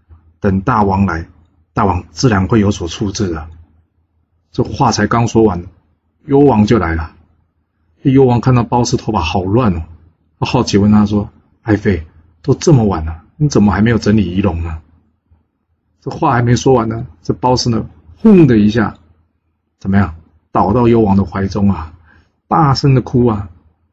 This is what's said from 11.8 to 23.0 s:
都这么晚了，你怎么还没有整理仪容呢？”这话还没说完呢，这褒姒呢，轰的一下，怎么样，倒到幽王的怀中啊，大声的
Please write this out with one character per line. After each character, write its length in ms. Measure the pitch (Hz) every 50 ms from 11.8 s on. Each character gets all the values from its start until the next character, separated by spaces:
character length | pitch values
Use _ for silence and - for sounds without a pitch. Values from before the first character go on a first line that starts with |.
| - 107 92 80 78 - _ - _ _ _ _
都 100 | - 143 123
这 160 | - - 185
么 120 | 151 123 110
晚 200 | 101 90 82 78
了， 180 | 80 78 - - _ _
你 120 | - 151 143
怎 140 | - 117
么 80 | 101 104
还 100 | 85 95
没 100 | 110 117
有 80 | 117 104
整 180 | - 104 104
理 120 | 110 95 85
仪 120 | 90 98
容 200 | 101 95 85 82 82
呢？” 180 | 82 80 78 - _ _ _ _ _ _ _ _ _ _ _ _ _ _ _ _ _ _ _ _ _ _ _
这 80 | - 139
话 220 | - - 165 147
还 100 | 123 120
没 140 | 120 120 123
说 160 | 113 - 135
完 160 | 131 120 110 110
呢， 180 | 110 117 123 - - _
这 100 | - -
褒 220 | 117 - - 123 127
姒 160 | 120 - 123
呢， 180 | 113 110 - - - _ _ - -
轰 280 | _ - 220 202 180 160
的 140 | 127 117 107
一 100 | 104 104
下， 300 | 104 120 101 92 - - _ _ _ _ _ _ _ _ _ _ _ _ _ _ _ _
怎 100 | - 95
么 80 | 98
样， 200 | 101 98 80 78 - - _ _ _ _ _
倒 220 | - 117 92 92
到 160 | 107 123 120 117
幽 120 | 117 117
王 160 | 110 98 98
的 80 | 98 95
怀 220 | - - 95 98
中 240 | 95 - 107 101 101
啊， 240 | 92 80 80 - - - _ _ _ _ _ _ _ _ _ -
大 260 | - 165 156 139 131
声 180 | - - 139
的 80 | 131 127